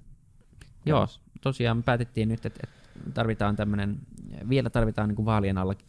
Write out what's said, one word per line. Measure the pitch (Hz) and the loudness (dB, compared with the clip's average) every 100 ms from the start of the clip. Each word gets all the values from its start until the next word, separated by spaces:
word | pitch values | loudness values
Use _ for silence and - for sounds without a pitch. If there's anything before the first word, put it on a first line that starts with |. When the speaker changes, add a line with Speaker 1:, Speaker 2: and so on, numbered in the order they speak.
| - - - - - - - - 151 | -20 -20 -20 -20 -20 -20 -20 -8 0
Speaker 1:
Joo, | 143 | 2
Speaker 2:
Yes. | 101 - - - | 2 -4 -20 -6
Speaker 1:
tosiaan | 135 131 117 113 | -4 0 0 2
me | |
päätettiin | 120 120 120 - 110 | 2 0 0 -2 0
nyt, | 113 107 | -2 -6
että, | - | -10
että | - - - - - | -14 -16 -20 -16 -8
tarvitaan | - 113 110 104 104 | -2 -2 0 0 0
tämmönen, | 104 101 101 101 - - - - 110 | 0 0 -2 -4 -10 -16 -14 -10 0
vielä | 135 120 | 2 2
tarvitaan | 120 110 107 107 | 2 2 2 0
niinku | 104 110 | 0 2
vaalien | 110 98 95 | 2 2 2
alla | 92 95 | 0 -2